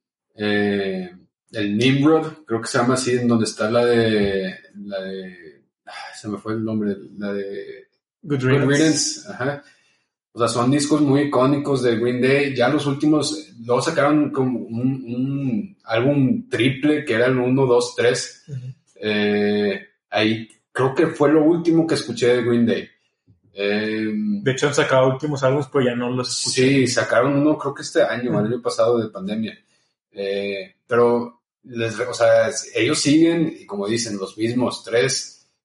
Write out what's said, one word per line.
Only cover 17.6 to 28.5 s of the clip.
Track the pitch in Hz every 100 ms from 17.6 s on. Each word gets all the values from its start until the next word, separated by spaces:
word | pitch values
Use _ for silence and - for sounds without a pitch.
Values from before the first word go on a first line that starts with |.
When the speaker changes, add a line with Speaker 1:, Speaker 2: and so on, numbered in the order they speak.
Speaker 1:
dos, | 131 120 120 -
tres. | 117 131 - - -
Speaker 2:
Ujú. | 131 123 - _ _
Speaker 1:
Eh, | 107 104 104 104 104 104 104 101 - _ _
ahí | 104 107 110 - _ _
creo | - 131
que | 135 160
fue | - 147
lo | 156
último | 151 175 165 165 -
que |
escuché | 139 - 117 123 123
de |
Green | 117 120 113
Day. | 95 - _ _ _ _ _ _
Em, | 101 101 104 107 110 110 107 107 101
Speaker 2:
De | 131
hecho, | 131 147
han |
sacado | 139 143 131 131
últimos | 131 151 135
álbumes, | 131 143 139
pero | 143 123
ya |
no | 120 123
los | 127 120 -
escuché. | - 131
Speaker 1:
Sí, | 127 139 120
sacaron | - - 113 135 139
uno, | 151 147
creo | 139
que | 135
este | 156 165
año, | 113 117 120
Speaker 2:
Ujú. | 104
Speaker 1:
el | 107